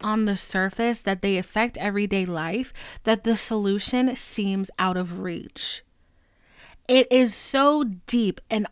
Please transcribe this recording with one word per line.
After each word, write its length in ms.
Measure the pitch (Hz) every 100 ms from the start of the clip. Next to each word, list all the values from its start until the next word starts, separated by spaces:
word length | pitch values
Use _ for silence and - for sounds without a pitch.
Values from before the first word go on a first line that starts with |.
on 240 | 214 214
the 100 | 214
surface 680 | 196 - 190 190 190 233 233
that 200 | - 196
they 160 | 202 190
affect 380 | 180 214 233 -
everyday 500 | 196 202 202 196 185
life 460 | 170 160 208 254 - - -
that 180 | - 220
the 140 | 226 220
solution 800 | - 220 202 202 - 254 254 254
seems 560 | - - 196 196 190 -
out 200 | 185 185
of 240 | 180 175
reach. 640 | 185 165 - - - - - _ _ _ _ _ _ _ - - -
It 180 | 254 254
is 200 | 254 247
so 520 | - - 269 285 302 254 185 -
deep 320 | 240 208 - -
and 160 | 214 208